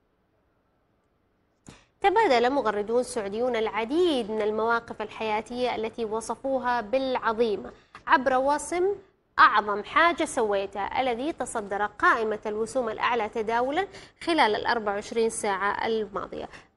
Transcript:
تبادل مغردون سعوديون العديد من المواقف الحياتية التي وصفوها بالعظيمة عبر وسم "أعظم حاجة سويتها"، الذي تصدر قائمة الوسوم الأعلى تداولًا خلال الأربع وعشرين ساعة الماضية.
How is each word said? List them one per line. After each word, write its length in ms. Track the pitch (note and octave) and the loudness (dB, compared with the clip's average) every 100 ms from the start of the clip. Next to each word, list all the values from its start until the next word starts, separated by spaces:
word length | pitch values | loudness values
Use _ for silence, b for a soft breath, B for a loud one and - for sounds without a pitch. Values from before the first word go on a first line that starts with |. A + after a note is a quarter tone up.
| _ _ _ _ _ _ _ _ _ _ _ _ _ _ _ _ - B B B | _ _ _ _ _ _ _ _ _ _ _ _ _ _ _ _ -20 B B B
تبادل 480 | G4 G4 G#4 A#3+ A#3+ | 0 4 4 6 4
مغردون 540 | C#4 G#3+ G#3 G#3 A#3+ | 2 0 0 0 0
سعوديون 520 | A#3+ A#3 G3+ G#3+ B3+ A3+ | 0 -4 -4 -2 -2 0
العديد 760 | A3 G3 A3+ D#4+ F4+ C4+ G#3 | -2 -2 -2 2 2 2 -2
من 100 | A3 | -2
المواقف 600 | G#3+ G#3+ A3+ A#3 A#3 A3+ | 0 0 2 0 -2 -8
الحياتية 720 | G#3+ - A3 G#3+ A3 B3 B3 G#3+ | -8 -6 -4 -2 -4 -4 -2 -2
التي 300 | A3 A3 A3 | -6 -4 -4
وصفوها 760 | A3 A3+ A3+ C4+ C4 A#3+ A#3+ | -4 -6 -6 -2 -2 0 -2
بالعظيمة 880 | G#3 C4 C4 B3 A3 A3 A#3 F#3+ - - B B B | 0 0 0 -2 0 0 0 0 -6 -16 B B B
عبر 300 | D4+ B3+ B3+ | 2 4 2
وسم 580 | C4+ D4 D4 E4+ F#4 G4+ - _ _ - | 2 0 0 0 0 -2 -8 _ _ 6
"أعظم 440 | C#4+ G#3+ G#3 G3+ | 6 6 0 -2
حاجة 420 | - D4 E4+ F4 D#4 | 0 2 4 2 -2
سويتها"، 760 | - G#3+ G3+ G3 G#3 G3 - | 0 0 0 -2 -4 -4 -2
الذي 320 | C4 A#3 C#4+ | -2 -2 -4
تصدر 520 | D#4+ B3 A#3 G3+ G3+ G#3 | -6 -6 -6 -4 -2 -2
قائمة 540 | - F4+ C4 A3 G#3+ A3 | 2 4 4 2 -4 -6
الوسوم 440 | G#3+ A3 C4 A3+ | -6 -4 -2 -4
الأعلى 400 | G#3+ A3+ A#3+ G#3+ | -2 -2 0 -2
تداولًا 580 | A#3 G#3+ A#3 B3+ D#4 G4 B B B | -4 -2 -2 0 -2 -4 B B B
خلال 320 | - D#4+ A#3 G#3 | -2 2 2 2
الأربع 380 | - A#3 G#3 | 0 -2 -2
وعشرين 360 | G3+ G#3 A3+ A3+ | -4 -4 0 0
ساعة 580 | A3 G#3+ F#3+ G3+ - A3+ | 0 -2 -2 -2 -2 -2
الماضية. 600 | A3 G3+ F#3+ - - - B B | -2 -4 -6 -8 -10 -12 B B